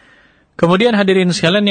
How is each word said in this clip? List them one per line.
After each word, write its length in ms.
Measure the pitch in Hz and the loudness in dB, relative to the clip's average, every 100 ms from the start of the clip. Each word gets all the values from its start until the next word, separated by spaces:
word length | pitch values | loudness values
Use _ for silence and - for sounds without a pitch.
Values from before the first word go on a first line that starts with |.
| _ _ _ _ _ | _ _ _ _ _
Kemudian 400 | - 170 185 240 | -2 0 2 0
hadirin 400 | 208 190 190 180 | 0 0 0 0
sekalian 320 | 160 165 202 208 | 0 0 0 0